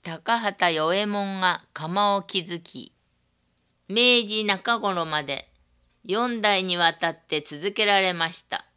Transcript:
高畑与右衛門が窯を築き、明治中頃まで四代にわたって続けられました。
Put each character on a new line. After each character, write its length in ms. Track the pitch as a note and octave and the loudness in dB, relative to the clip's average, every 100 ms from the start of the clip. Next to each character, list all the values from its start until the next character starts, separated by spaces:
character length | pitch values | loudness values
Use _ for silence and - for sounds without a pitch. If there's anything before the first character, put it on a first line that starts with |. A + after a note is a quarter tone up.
高 360 | - E3 - A#3 | -12 -10 -2 0
畑 360 | G#3+ - F3+ | -2 2 2
与 160 | D#3 D#3 | 2 2
右 120 | F#3+ | 0
衛 40 | G#3 | 0
門 340 | G3+ G3 F#3+ | -2 -4 0
が 220 | F#3 E3 _ | 0 0 _
窯 440 | - D#3 F#3 G#3 G3+ | -10 -4 2 2 2
を 60 | |
築 380 | F#3+ - E3 E3+ | -2 -4 -4 -10
き、 320 | E3+ C3+ G2 _ _ _ _ _ _ _ _ _ - | -10 -18 -18 _ _ _ _ _ _ _ _ _ -4
明 380 | G3+ B3 A#3+ G#3 | 2 4 4 2
治 160 | G#3+ | -2
中 340 | G#3+ F#3+ - A#3 | 0 0 0 -2
頃 260 | G#3 F3+ | 0 -2
ま 180 | E3 D3+ | -2 -4
で 260 | C#3+ C#3 - _ _ _ _ _ | -4 -8 -10 _ _ _ _ _
四 380 | - G3+ B3 A#3 | -4 -2 -2 0
代 220 | G#3 G3 | 2 2
に 120 | F#3 F3 | 0 2
わ 160 | E3 | 2
た 180 | E3 E3+ | 2 -4
っ 60 | D#3+ | -4
て 240 | _ D#3 | _ -6
続 320 | D3+ D3 F#3 | -4 -6 -6
け 140 | G3+ G#3 | 0 2
ら 140 | G3 | 4
れ 120 | F#3+ | 2
ま 180 | E3+ E3 | 0 -4
し 120 | F3 | -4
た。 240 | - - _ | -10 -10 _